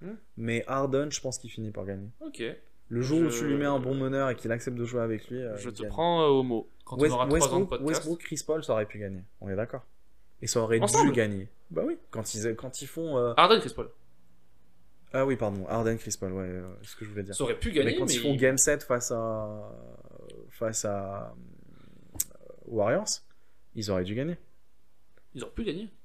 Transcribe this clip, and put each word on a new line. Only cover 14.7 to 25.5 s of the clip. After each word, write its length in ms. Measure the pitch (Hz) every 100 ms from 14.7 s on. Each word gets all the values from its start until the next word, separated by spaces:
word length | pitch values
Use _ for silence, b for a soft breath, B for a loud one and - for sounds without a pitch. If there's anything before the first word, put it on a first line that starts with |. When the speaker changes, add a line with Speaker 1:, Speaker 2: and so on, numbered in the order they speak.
| - - - -
Speaker 2:
Ah 100 | 131
oui, 120 | 135 123
pardon, 280 | 107 101 90
Harden, 280 | 110 113 113
Chris 180 | 107 -
Paul, 140 | 98
ouais, 100 | 95
euh, 200 | 92 92 90 98
c'est 60 | 110
ce 60 | -
que 80 |
je 60 | 107
voulais 120 | 104
dire. 120 | 98
Speaker 1:
Ça 100 | 95
aurait 140 | 123 -
pu 100 | 240
Speaker 2:
Mais 60 | 156
Speaker 1:
gagner, 200 | 135 370
Speaker 2:
quand 100 | 320
Speaker 1:
mais 80 |
Speaker 2:
ils 60 | 123
font 120 | 143
Speaker 1:
ils 40 | 139
Speaker 2:
game 200 | 131 135
sept 240 | - 147
face 300 | - 120 -
à... 560 | 117 113 110 107 107 104 117 - - - - - 57 -
face 340 | - 113 110
à, 500 | 107 101 98 101 113
euh, 1120 | 117 60 - - - - - - - - - - - -
Warriors, 400 | 110 101 165 214 - - - - - - 113
ils 140 | 104
auraient 140 | 92
dû 100 | 92
gagner. 220 | 110 156 175 - - - - - - - - -
Speaker 1:
Ils 80 | 131
auraient 80 | 110